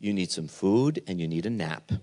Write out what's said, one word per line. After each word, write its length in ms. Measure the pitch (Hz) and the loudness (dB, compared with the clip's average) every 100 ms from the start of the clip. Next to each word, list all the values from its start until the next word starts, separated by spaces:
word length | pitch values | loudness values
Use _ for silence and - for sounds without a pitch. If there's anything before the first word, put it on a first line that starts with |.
You 140 | 104 | 0
need 180 | 101 90 | 0 0
some 160 | - 80 | -2 -6
food 560 | - 95 107 139 156 - | 0 4 4 4 0 -4
and 120 | 90 | -4
you 80 | 82 | -2
need 180 | 82 85 | -2 -2
a 40 | |
nap. 420 | 117 80 71 - 101 | -2 -4 -6 -4 -6